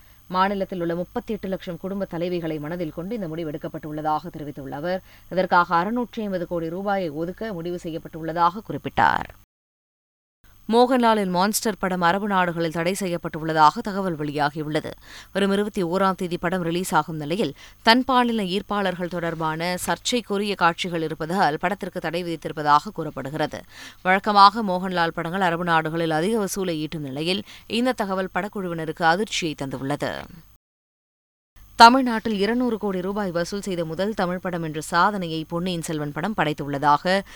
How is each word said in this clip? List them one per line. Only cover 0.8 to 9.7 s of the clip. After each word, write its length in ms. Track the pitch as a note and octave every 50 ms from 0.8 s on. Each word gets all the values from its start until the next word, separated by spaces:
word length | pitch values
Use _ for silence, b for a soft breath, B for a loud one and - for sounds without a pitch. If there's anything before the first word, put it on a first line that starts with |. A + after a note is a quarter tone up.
உள்ள 140 | E3+ E3+ E3+
முப்பத்தி 380 | F3 F3+ - - A#3+ - - A3+
எட்டு 140 | G3 - F#3+
லட்சம் 300 | F#3+ F3 - - F3 D#3+
குடும்ப 300 | - F#3+ G3 G3+ F#3+ -
தலைவிகளை 480 | - E3 E3+ F3+ F3+ F3 E3+ D#3+ D#3 D#3
மனதில் 380 | D3 D3 E3+ F3+ F3+ D#3 D3 -
கொண்டு 180 | E3 F#3+ A#3
இந்த 120 | A#3 G3 D#3
முடிவு 240 | D#3 D#3+ E3+ D#3
எடுக்கப்பட்டுள்ளதாக 800 | D3 D#3 - G3+ - A3 - F#3 D3+ D#3 D3+ D#3 D3+ D3+ D3 F3+
தெரிவித்துள்ள 460 | - D#3+ D3+ C#3+ C#3 - C#3 C3+ C3+
அவர், 280 | C#3+ D3 F3 F#3 F#3+ - B B B B B
இதற்காக 440 | E3+ F3 F#3 F3+ - F3+ F3 - F3+
அறுநூற்றி 440 | E3+ E3+ G#3 A3+ B3 A#3+ - - -
ஐம்பது 280 | G#3+ G3+ F#3+ F3+ F3 D#3+
கோடி 220 | F3+ E3+ E3 D#3+
ரூபாயை 400 | E3 F#3 G3 G#3 G3 G3 F#3 E3
ஒதுக்க 440 | C#3 D3+ E3 E3+ F3+ - G#3+ A3+ G#3
முடிவு 260 | E3+ E3 F3 F3 F3 -
செய்யப்பட்டுள்ளதாக 840 | F3 D#3 E3 - D#3 - E3 D#3+ D#3+ D#3+ E3+ E3+ E3+ E3+ A3 G#3 -
குறிப்பிட்டார். 640 | - C#3+ - - - - A2 D2 - - - - - - _ _ _ _ _ _